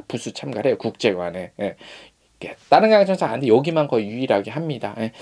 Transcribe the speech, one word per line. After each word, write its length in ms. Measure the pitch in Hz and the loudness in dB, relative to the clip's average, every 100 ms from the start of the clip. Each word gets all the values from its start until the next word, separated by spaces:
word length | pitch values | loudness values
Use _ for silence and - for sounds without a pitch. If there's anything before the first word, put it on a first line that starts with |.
| - | -10
부스 260 | 123 117 | -8 -8
참가를 360 | - 135 110 131 | -10 -8 -4 -2
해요. 80 | 113 | -2
국제관에. 720 | 113 - 117 90 87 90 90 - | -4 -2 0 0 -4 -8 -12 -8
예. 160 | 101 - - - - _ _ _ | -8 -8 -16 -20 -20 _ _ _
이게 160 | - - _ | -16 -16 _
다른 200 | 151 220 | 4 6
관광청은 280 | 208 190 185 | 6 4 0
잘 140 | 160 | -2
안 100 | 120 | 0
돼. 60 | 135 | 4
여기만 400 | 110 170 160 143 | 4 4 0 0
거의 180 | 120 104 | 0 -2
유일하게 420 | 117 131 101 107 | -4 0 0 0
합니다. 460 | 147 165 123 104 107 | -6 -6 -6 -8 -6
예. 120 | 113 - | -8 -8